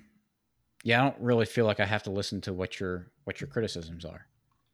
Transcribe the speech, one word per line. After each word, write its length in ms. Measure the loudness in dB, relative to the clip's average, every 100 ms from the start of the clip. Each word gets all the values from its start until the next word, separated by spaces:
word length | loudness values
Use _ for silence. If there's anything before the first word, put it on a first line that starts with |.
| -16 _ _ _ _ _ _ _
yeah, 180 | 2 4
I 20 | 4
don't 100 | 2
really 240 | 2 4 4
feel 200 | 4 2
like 140 | 4
I 60 | 2
have 180 | 0
to 80 | 0
listen 300 | -4 -2 -4
to 120 | -4
what 260 | -4 -4 -4
your, 320 | -4 -4 -8 _ -10
what 160 | -8
your 80 | -6
criticisms 560 | -2 -2 -4 -10 -10 -12
are. 220 | -14 -20 _ _ _ _